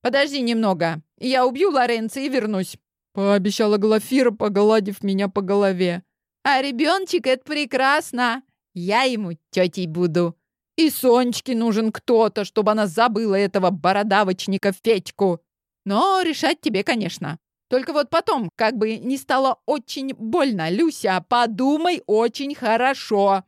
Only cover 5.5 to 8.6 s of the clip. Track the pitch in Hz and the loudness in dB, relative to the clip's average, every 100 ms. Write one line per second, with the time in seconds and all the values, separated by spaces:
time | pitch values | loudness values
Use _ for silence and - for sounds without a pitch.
5.5 | 202 196 180 180 175 _ _ _ _ 269 | 2 2 0 -2 -2 _ _ _ _ 0
6.5 | 269 277 240 302 381 370 349 262 254 - | 0 0 -2 0 0 0 -2 0 -2 -2
7.5 | 294 277 254 269 302 - 247 247 240 _ | -6 -2 0 2 0 -2 -2 -2 -2 _
8.5 | _ | _